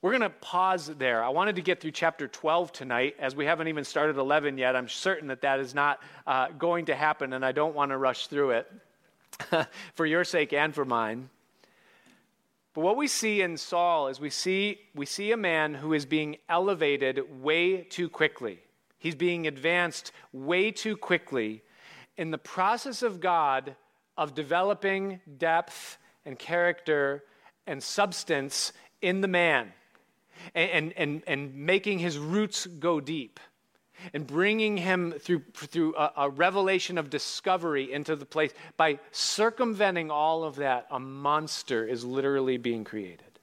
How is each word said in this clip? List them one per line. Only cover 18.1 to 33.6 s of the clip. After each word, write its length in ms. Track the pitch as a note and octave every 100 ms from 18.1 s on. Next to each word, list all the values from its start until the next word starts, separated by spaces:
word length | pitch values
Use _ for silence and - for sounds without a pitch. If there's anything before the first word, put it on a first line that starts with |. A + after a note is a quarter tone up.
| - D#3 - A#2 F2 _ _ _ _
He's 160 | D#3+ D3
being 300 | F3 F3 D#3+
advanced 640 | C#3 D3+ F3 F3 - - - -
way 380 | C3 C3+ F3 G#3
too 260 | A3 A3 G#3+
quickly 680 | - F3 - C3+ G#2+ A2 _ _ - - - -
in 140 | D#3+
the 80 | D#3
process 640 | - - F#3+ A#3 C#4 A#3
of 160 | A#3+ F#3
God 540 | F3+ E3+ D3+ C3 C3+ C3+ _ _ _ -
of 180 | D3+
developing 840 | C3+ C#3+ E3+ F#3+ G3 G3 F#3+ G3 F#3 - C#3
depth 600 | E3 E3 E3+ - - - _ _
and 140 | - C3
character 840 | - E3+ F3 E3+ - D3 C#3 C#3 - _ - _ -
and 160 | C#3
substance 880 | - - G3+ E3+ - D3+ C#3 - - - - _
in 200 | F#3+ F#3+
the 80 | F#3+
man 440 | F3+ E3+ C#3 A2 - _ _ _ _ _ - -
and, 160 | E3+ F3
and, 220 | E3 D#3 -
and, 260 | D3+ D3 -
and 280 | C#3 C#3+
making 460 | C3+ D3+ G3 G3+ G3
his 180 | F3 D3
roots 480 | D3+ F#3+ G#3+ - F#3
go 340 | E3+ E3+ D#3+
deep 400 | C#3 D#3+ A#2 - - _